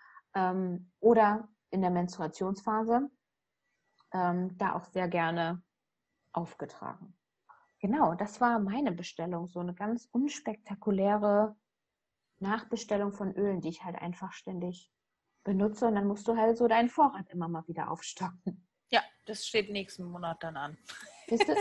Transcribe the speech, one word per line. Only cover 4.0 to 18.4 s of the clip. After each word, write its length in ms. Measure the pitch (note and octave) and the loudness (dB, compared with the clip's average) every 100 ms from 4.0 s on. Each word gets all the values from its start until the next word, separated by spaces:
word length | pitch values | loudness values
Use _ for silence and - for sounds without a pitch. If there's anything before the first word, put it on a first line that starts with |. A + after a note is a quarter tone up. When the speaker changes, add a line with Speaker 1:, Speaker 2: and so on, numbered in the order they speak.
| _ | _
Speaker 1:
ähm, 440 | F#3 F3 F3 F3+ F3+ | 0 2 2 -2 -2
da 160 | F#3+ F3+ | -2 -2
auch 80 | |
sehr 240 | - F#3+ F3 | -4 -4 0
gerne 520 | E3+ E3 E3+ E3 F3 - _ _ _ _ _ _ | 0 0 0 -2 -4 -10 _ _ _ _ _ _
aufgetragen. 840 | - F3 - D3 - - - G3+ - _ _ - - _ _ | -6 -6 -8 -14 -12 -14 -14 -18 -20 _ _ -20 -20 _ _
Genau, 340 | G3+ C#4+ A#3 | 0 2 2
das 260 | F#3 G#3 - | 2 -4 0
war 200 | A#3+ A#3 | 2 2
meine 320 | G3 A3+ C4+ | 0 0 -2
Bestellung, 560 | F3 E3+ - E3+ F3 F3 | -2 -8 -8 -6 -4 -6
so 100 | F3 | -6
eine 140 | F3 | -6
ganz 340 | F3 G#3 A#3 - | -6 -4 -6 -4
unspektakuläre 1400 | A#3+ C#4+ - - G#3+ - G3+ - G3 G3 G#3 G#3 G3+ G#3+ G#3+ _ _ _ _ _ _ _ - | -2 -2 -4 -8 -10 -10 -6 0 2 4 4 4 4 4 -2 _ _ _ _ _ _ _ -8
Nachbestellung 720 | G3 A3 - A#3 - G#3 G3+ | -4 -4 -4 -6 -2 -2 -2
von 220 | G3+ G3 | -4 -6
Ölen, 260 | F#3+ G3+ F#3 | -2 0 0
die 80 | D#3+ | -4
ich 140 | E3+ | -8
halt 120 | F#3 E3+ | -10 -8
einfach 360 | F3+ F3 F#3+ | -8 -8 -12
ständig 580 | - - F3+ F3+ F3+ - _ _ _ _ _ | -12 -10 -8 -8 -10 -16 _ _ _ _ _
benutze. 420 | - F#3+ G#3 G#3+ A#3 | -2 2 2 2 2
Und 80 | G#3 | 2
dann 100 | G3+ | 2
musst 200 | G3+ - | 0 0
du 80 | A3+ | 4
halt 200 | A3+ A#3 | 4 6
so 100 | A#3+ | 4
deinen 200 | A3+ A#3+ | 4 4
Vorrat 400 | - C#4 - F3 | 4 4 4 -8
immer 180 | F3 E3 | -6 -4
mal 180 | E3 E3 | -6 -6
wieder 240 | E3 - | -6 -6
aufstocken. 760 | E3 - - F#3 - | -6 -10 -8 -8 -6